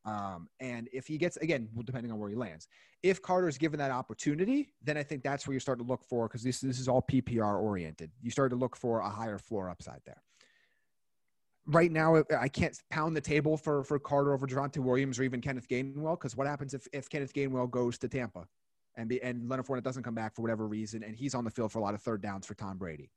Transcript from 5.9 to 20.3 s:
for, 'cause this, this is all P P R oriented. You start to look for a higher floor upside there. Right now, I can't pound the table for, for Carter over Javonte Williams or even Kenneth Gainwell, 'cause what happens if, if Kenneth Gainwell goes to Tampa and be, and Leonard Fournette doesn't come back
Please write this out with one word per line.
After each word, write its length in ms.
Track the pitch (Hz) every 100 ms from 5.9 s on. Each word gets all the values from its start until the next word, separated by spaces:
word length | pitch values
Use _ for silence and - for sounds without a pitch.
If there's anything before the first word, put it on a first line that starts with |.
| 127 -
for, 240 | 120 113
'cause 120 | 117
this, 200 | 123 123
this 180 | 135 127
is 80 | 127
all 140 | 127
P 200 | - 131
P 200 | - 117
R 160 | 107 101
oriented. 520 | 107 98 80 78 82 -
You 100 | 117
start 200 | 117 135
to 40 | 123
look 220 | 123 -
for 240 | 123 113
a 80 | 98
higher 280 | 104 113 104
floor 320 | - 110 92
upside 300 | 85 - 64 -
there. 180 | - _ _ - _ _ _ _ _ _ _ _ _ _ _ -
Right 260 | 160 170
now, 320 | 156 160 160 151 147
I 80 | 135
can't 340 | - 170 - _
pound 240 | 160 160
the 60 | 156
table 380 | - 151 151 156
for, 260 | 156 147
for 160 | 135 147
Carter 340 | - 143 143
over 140 | 139 135
Javonte 300 | 131 139 147
Williams 420 | 127 127 135 123
or 40 |
even 180 | 135 123
Kenneth 260 | 139 127 -
Gainwell, 500 | 127 135 139 156 170
'cause 160 | 131
what 140 | 113 139
happens 260 | 143 139
if, 140 | 131 -
if 160 | 143 -
Kenneth 240 | 151 135
Gainwell 360 | 143 139 131 123
goes 280 | 123 120 117
to 100 | 120
Tampa 400 | 131 117 87 85 _ _ _ _ -
and 140 | 113
be, 120 | 123
and 280 | 123 123 117
Leonard 160 | 131 127
Fournette 180 | 131
doesn't 200 | 127 127
come 120 | 120 113
back 180 | 110